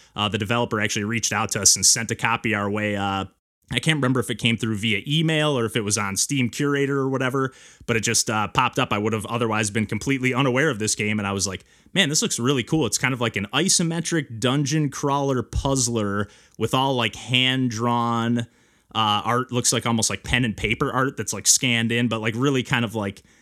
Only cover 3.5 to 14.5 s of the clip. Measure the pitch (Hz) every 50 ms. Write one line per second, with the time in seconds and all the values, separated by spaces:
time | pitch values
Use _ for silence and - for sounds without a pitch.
3.5 | _ _ _ - 120 120 - 156 160 147 135 127 131 127 113 - 120 104 - 117
4.5 | 117 107 - 113 110 98 104 113 104 101 - 143 147 160 165 160 160 151 151 151
5.5 | 143 123 117 107 - 120 104 104 101 107 104 98 98 98 - - 143 135 123 110
6.5 | - - 147 143 143 139 143 135 143 139 135 135 135 127 131 127 131 135 135 127
7.5 | - - - - - - - - 120 113 98 117 113 - - - 113 110 104 90
8.5 | - - 127 120 - - 131 - 110 104 104 110 113 110 104 - 117 120 120 113
9.5 | 107 107 110 104 98 113 107 101 117 107 - 139 139 131 127 127 123 123 139 135
10.5 | 120 131 151 160 127 101 110 107 - - 107 104 107 107 101 98 101 98 92 98
11.5 | 95 - - _ _ _ _ _ - 185 196 139 151 - 247 - - - 120 131
12.5 | 143 127 113 - 160 160 139 107 - - - 127 135 117 120 113 - 98 98 -
13.5 | - 139 175 190 - - 175 165 165 170 165 - 170 165 131 - 117 104 107 123